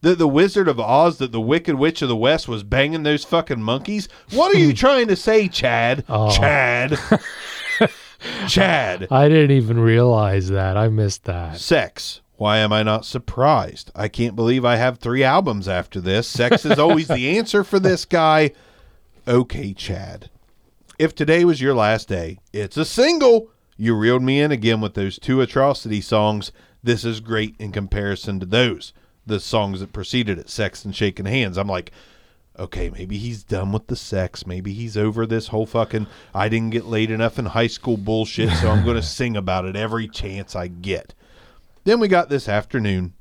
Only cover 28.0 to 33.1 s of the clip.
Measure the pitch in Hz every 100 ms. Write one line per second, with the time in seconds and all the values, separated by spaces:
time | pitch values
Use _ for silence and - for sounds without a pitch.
28 | 101 95 - 98 90 110 123 90 - _
29 | _ _ - 104 - 113 101 95 95 -
30 | 92 127 110 90 - - 101 - 104 92
31 | 104 92 98 127 110 90 101 92 87 -
32 | - _ _ _ _ - 90 - 87 82
33 | 90